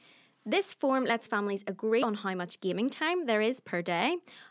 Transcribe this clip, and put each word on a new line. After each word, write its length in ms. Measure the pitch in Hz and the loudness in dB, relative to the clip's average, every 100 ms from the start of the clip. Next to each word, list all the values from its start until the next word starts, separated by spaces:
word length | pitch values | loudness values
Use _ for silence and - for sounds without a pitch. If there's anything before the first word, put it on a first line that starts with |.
| - - _ _ | -20 -20 _ _
This 300 | 214 359 - | -2 0 0
form 300 | - 277 262 | 0 2 2
lets 220 | 247 233 - | 2 0 -2
families 380 | 208 202 196 202 | -2 0 -2 -6
agree 360 | 190 220 226 | -4 2 2
on 120 | 262 | 2
how 200 | 208 202 | 0 -2
much 260 | 185 175 - | -4 -6 -4
gaming 300 | 190 180 254 | -2 0 -2
time 340 | - 311 359 | 0 0 0
there 160 | 285 214 | 2 2
is 200 | 220 262 | 2 0
per 200 | - 175 | -4 -4
day, 360 | 175 170 240 349 - - - | 0 2 2 0 -6 -20 -20